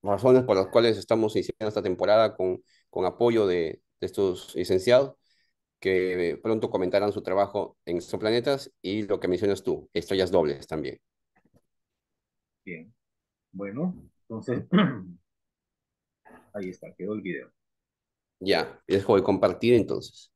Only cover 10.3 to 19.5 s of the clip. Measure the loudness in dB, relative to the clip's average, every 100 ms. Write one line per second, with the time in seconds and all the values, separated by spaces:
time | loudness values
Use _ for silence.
10.3 | 2 2 -2 -8 -8 -8 -12 _ _ _
11.3 | _ _ _ _ _ _ _ _ _ _
12.3 | _ _ _ -16 -16 -18 _ _ _ _
13.3 | _ _ -14 -12 -6 -8 -8 -18 _ _
14.3 | -12 -6 -6 0 2 2 -2 -14 -20 _
15.3 | _ _ _ _ _ _ _ _ _ _
16.3 | -20 _ -12 -12 -12 -20 _ -8 -8 -8
17.3 | -10 -12 _ _ _ _ _ _ _ _
18.3 | _ 0 0 0 -10 -2 0 4 2 4
19.3 | 2 2